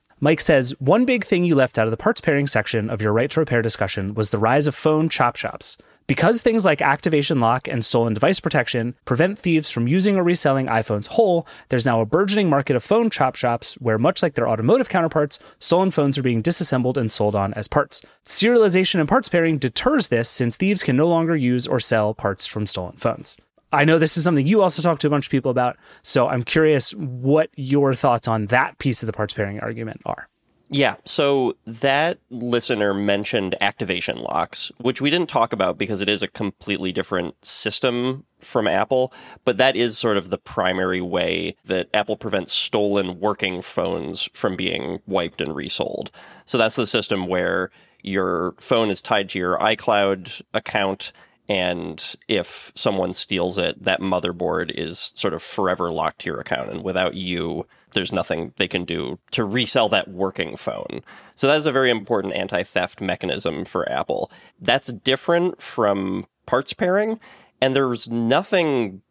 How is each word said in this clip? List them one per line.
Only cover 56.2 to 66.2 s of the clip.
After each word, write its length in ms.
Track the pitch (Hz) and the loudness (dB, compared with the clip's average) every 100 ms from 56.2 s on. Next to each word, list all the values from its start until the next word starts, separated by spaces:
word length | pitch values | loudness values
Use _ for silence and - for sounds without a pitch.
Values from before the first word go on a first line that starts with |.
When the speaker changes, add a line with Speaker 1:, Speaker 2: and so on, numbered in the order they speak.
| - | -8
Speaker 2:
your 140 | 65 | -8
account, 280 | - - 53 | -6 -6 -4
and 160 | - | -8
without 300 | 92 92 92 | -4 0 -2
you, 520 | 92 90 87 82 80 - _ _ | -2 -6 -4 -4 -6 -10 _ _
there's 180 | 101 90 | -6 -2
nothing 400 | 95 - 82 85 - | -2 -2 -4 -6 -4
they 100 | 95 | -2
can 160 | 90 | -2
do 340 | 87 85 65 85 _ | -4 -6 -6 -10 _
to 160 | - 104 | -4 -2
resell 420 | 117 113 131 110 | -2 0 2 2
that 200 | 101 95 | 0 -2
working 500 | 90 95 - 80 - | -4 -4 -4 -8 -8
phone. 420 | - 50 - - - - - - | -8 -8 -10 -12 -14 -20 -18 -2
So 100 | 135 | 2
that 100 | 156 | 2
is 80 | |
a 80 | 151 | 2
very 160 | 131 131 | 2 2
important 460 | 117 98 110 95 | 0 0 -2 -2
anti-theft 640 | - 95 92 95 92 90 - | -4 -2 -4 -4 -6 -8 -6
mechanism 640 | 95 90 92 67 87 76 | -6 -4 -4 -4 -4 -6
for 260 | - 90 - | -6 -6 -4
Apple. 400 | 65 - - - - - _ | -4 -4 -6 -6 -12 -20 _
That's 320 | 98 131 - | -2 -2 -2
different 720 | 113 175 175 - 170 180 - | -6 -2 0 2 2 0 -4
from 640 | - - 104 98 95 95 | -8 0 2 2 -2 -6